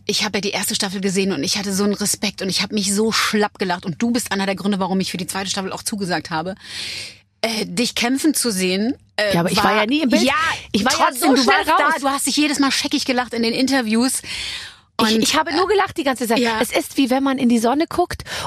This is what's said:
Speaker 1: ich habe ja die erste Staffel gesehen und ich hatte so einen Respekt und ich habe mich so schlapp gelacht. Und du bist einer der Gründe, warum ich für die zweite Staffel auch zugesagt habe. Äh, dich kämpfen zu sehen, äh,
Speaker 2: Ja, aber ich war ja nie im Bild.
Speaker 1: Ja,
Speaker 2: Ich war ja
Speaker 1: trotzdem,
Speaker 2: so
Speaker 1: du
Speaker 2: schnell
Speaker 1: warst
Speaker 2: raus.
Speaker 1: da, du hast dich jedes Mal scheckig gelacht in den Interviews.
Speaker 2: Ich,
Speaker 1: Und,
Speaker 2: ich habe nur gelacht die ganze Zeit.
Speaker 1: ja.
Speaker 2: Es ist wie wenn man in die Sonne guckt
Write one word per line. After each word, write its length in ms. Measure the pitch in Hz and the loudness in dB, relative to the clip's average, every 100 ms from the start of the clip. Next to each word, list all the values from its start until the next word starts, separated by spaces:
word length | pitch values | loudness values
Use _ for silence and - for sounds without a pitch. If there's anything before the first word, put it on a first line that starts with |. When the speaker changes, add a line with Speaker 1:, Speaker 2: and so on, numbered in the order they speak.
| - | -4
Speaker 1:
ich 180 | 202 | -2
habe 140 | 214 202 | -2 -2
ja 40 | |
die 100 | - | -4
erste 240 | - 202 214 | -4 -4 -4
Staffel 260 | 202 196 | -4 -2
gesehen 300 | 196 185 196 | -2 0 0
und 120 | 156 | -2
ich 140 | 151 208 | -2 -2
hatte 160 | 202 | -2
so 100 | 190 | 0
einen 120 | 208 196 | 0 0
Respekt 480 | 208 - 208 - | -2 -2 -4 -4
und 60 | 190 | -4
ich 120 | 175 | -2
habe 140 | 202 208 | -2 -2
mich 180 | 190 | -2
so 180 | 202 220 | 0 0
schlapp 460 | - - 214 208 - | 0 0 0 0 -2
gelacht. 300 | 190 175 196 | -4 -4 -4
Und 120 | 156 | -2
du 80 | 233 | 0
bist 200 | 240 - | 0 -2
einer 140 | 196 196 | -2 -2
der 80 | 190 | -2
Gründe, 220 | 196 202 | -2 0
warum 200 | 185 190 | 0 0
ich 100 | 180 | -2
für 80 | 170 | -4
die 80 | 175 | -6
zweite 240 | 190 190 | -6 -4
Staffel 220 | 202 190 | -4 -4
auch 100 | - | -6
zugesagt 480 | - 214 185 175 - | -6 -4 -2 -4 -2
habe. 240 | 160 175 202 - - - - - - _ _ | -6 -6 -10 -14 -12 -10 -10 -12 -18 _ _
Äh, 240 | 226 220 185 | -4 -2 -4
dich 300 | 175 240 - | 0 0 0
kämpfen 380 | 240 269 320 - | 0 2 2 2
zu 160 | 247 | 0
sehen, 440 | 185 185 185 220 - _ - | 0 0 2 0 -4 _ -2
äh, 180 | 208 180 | 2 2
Speaker 2:
Ja, 40 | |
aber 100 | 175 | 2
ich 120 | 180 | 2
war 120 | 202 208 | 4 2
ja 100 | 214 | 2
nie 140 | 294 | 2
im 80 | 294 | 4
Bild. 120 | 226 | 4
Speaker 1:
Ja, 100 | 254 294 320 262 - | 4 2 0 -4 -4
Speaker 2:
Ich 120 | 214 233 | 0 0
war 60 | |
ja 140 | 294 311 | 2 0
Speaker 1:
trotzdem, 220 | 277 330 | 2 2
Speaker 2:
so 60 | 262 | 4
Speaker 1:
du 60 | |
Speaker 2:
schnell 120 | 240 392 339 | 4 2 4
Speaker 1:
warst 40 | |
Speaker 2:
raus. 240 | 330 294 320 | 2 2 2
Speaker 1:
da, 40 | |
du 80 | 269 | 0
hast 180 | 277 - | -2 -2
dich 80 | 269 | 0
jedes 220 | 302 285 | 0 2
Mal 120 | 277 | 0
scheckig 340 | - 285 294 - | 0 -2 -2 0
gelacht 280 | 247 247 | -2 -2
in 80 | 233 | -2
den 100 | 233 | -2
Interviews. 680 | 233 262 269 220 220 254 - - - - - - - _ - | 0 2 2 2 2 2 0 -6 -8 -8 -10 -12 -18 _ 0
Speaker 2:
Ich, 140 | 220 220 | 2 4
Speaker 1:
Und, 60 | |
Speaker 2:
ich 120 | - 285 | 2 0
habe 200 | 320 320 | 0 0
nur 120 | 370 | 2
gelacht 300 | 392 392 - | 2 2 0
die 60 | |
ganze 240 | 277 254 233 | -2 -2 0
Zeit. 120 | 233 | 2
Speaker 1:
ja. 200 | 233 220 | 2 2
Speaker 2:
Es 100 | 240 | 0
ist 260 | - - - | 0 -2 0
wie 120 | 262 | 2
wenn 120 | 262 | 2
man 140 | 277 269 | 2 2
in 100 | 240 | 4
die 100 | 240 | 4
Sonne 260 | 233 277 330 | 4 2 0
guckt 360 | - - - - - | 0 -2 -4 -10 -10